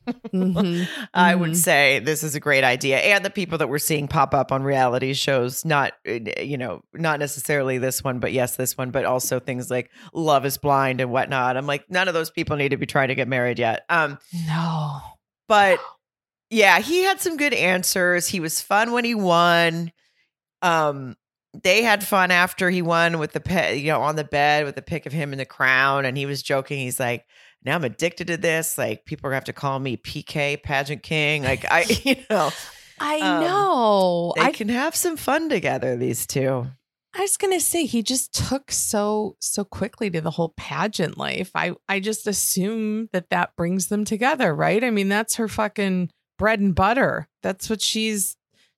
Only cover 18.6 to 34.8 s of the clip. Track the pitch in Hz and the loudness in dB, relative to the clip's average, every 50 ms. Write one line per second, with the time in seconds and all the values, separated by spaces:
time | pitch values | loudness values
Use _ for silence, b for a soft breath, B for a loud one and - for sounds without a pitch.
18.6 | - - 202 208 226 233 240 247 233 233 240 214 190 180 170 170 170 175 170 170 | -4 0 0 2 2 2 0 -2 0 0 0 0 2 4 4 6 6 6 6 6
19.6 | 170 170 165 170 170 165 - _ _ _ _ _ _ _ _ _ _ _ _ _ | 4 4 2 -2 -4 -8 -10 _ _ _ _ _ _ _ _ _ _ _ _ _
20.6 | 185 175 165 160 156 147 143 139 131 127 - - _ _ _ _ _ _ - - | 0 2 2 2 2 0 -2 -4 -8 -12 -14 -16 _ _ _ _ _ _ -10 -2
21.6 | - 185 190 220 240 226 208 202 190 - 208 190 185 180 180 175 180 185 - - | 0 2 4 4 4 4 2 2 0 0 2 2 4 4 4 4 4 2 0 0
22.6 | 185 180 190 180 170 165 170 165 170 170 170 160 151 156 - 156 - - 185 170 | 0 2 2 2 2 2 2 2 2 2 2 0 -4 -4 -6 -6 -4 -2 0 2
23.6 | 120 82 107 143 143 156 156 117 131 151 156 156 147 - 147 143 143 147 147 151 | 2 2 0 0 0 0 0 2 0 0 0 -2 -4 -2 0 2 4 4 4 2
24.6 | 151 139 139 135 - - 170 147 - 143 139 165 143 143 135 135 131 - - - | 0 -2 -6 -8 -8 -8 -8 -8 -6 -6 -6 -4 -4 -4 -6 -8 -8 -8 -2 0
25.6 | 135 131 131 131 135 139 139 139 135 127 127 143 139 139 139 131 - - 143 135 | 2 4 6 6 4 4 2 2 0 -2 -2 -4 -4 -6 -6 -6 -4 -2 -2 -2
26.6 | 135 - 147 135 131 123 120 - 131 120 120 117 - b b b b b b b | -2 -4 -6 -6 -6 -6 -4 -4 -2 -2 -4 -6 -8 b b b b b b b
27.6 | b 131 151 175 147 117 - - - - - - 170 175 170 - 170 165 160 160 | b -4 -2 -2 -2 -4 -2 -2 -2 -2 -2 -4 -6 -6 -4 -2 0 0 0 0
28.6 | 160 - - 147 123 113 113 - _ - 151 - - 139 135 131 - - - - | -2 -4 -4 -4 -4 -4 -6 -8 _ -12 -10 -8 -6 -4 -4 -4 -6 -8 -8 -6
29.6 | 143 139 135 131 135 131 117 - - - - 147 - - - 156 143 143 147 151 | -4 -4 -4 -4 -4 -4 -6 -6 -8 -10 -12 -12 -10 -8 -4 -2 -2 -2 -2 -4
30.6 | - - 143 135 143 139 151 - - - 160 156 151 147 151 147 135 131 131 - | -4 -2 -2 -2 -2 -2 -6 -8 -6 -4 -2 0 2 0 0 0 0 0 -2 -2
31.6 | - - 156 165 175 - 233 - - 269 254 - - - 220 185 156 139 - B | 0 2 2 2 4 2 0 2 2 0 0 0 0 -2 0 0 0 0 -2 B
32.6 | B B B B B B B B 294 294 302 311 294 285 349 330 320 349 370 403 | B B B B B B B B -4 -2 -2 0 0 0 0 2 0 0 2 2
33.6 | 403 381 330 254 233 214 202 196 185 180 175 170 170 170 - - 220 269 - - | 2 2 2 4 4 4 6 6 4 4 2 0 0 0 2 2 2 2 2 0
34.6 | 220 208 240 247 | -2 -2 0 0